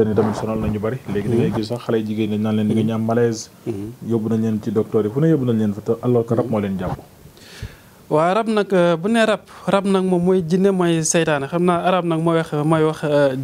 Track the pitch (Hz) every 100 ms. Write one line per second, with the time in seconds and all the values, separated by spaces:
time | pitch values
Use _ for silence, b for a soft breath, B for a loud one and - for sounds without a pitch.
0 | 107 113 107 - 110 110 107 104 110 131
1 | 101 101 104 117 113 113 107 120 - 113
2 | 107 107 107 107 110 107 107 110 110 110
3 | 113 113 117 110 - - 123 101 107 127
4 | 113 113 107 110 113 107 113 107 107 147
5 | 120 127 160 151 127 110 107 101 107 117
6 | 127 120 113 110 117 107 101 95 90 -
7 | - - - B B B B B B B
8 | - 151 170 208 226 208 196 185 175 165
9 | 202 233 220 196 - - - 196 196 190
10 | 185 180 175 190 160 185 196 185 175 165
11 | 151 175 165 147 139 175 180 170 175 185
12 | 170 160 165 165 160 151 151 160 156 156
13 | 151 147 139 131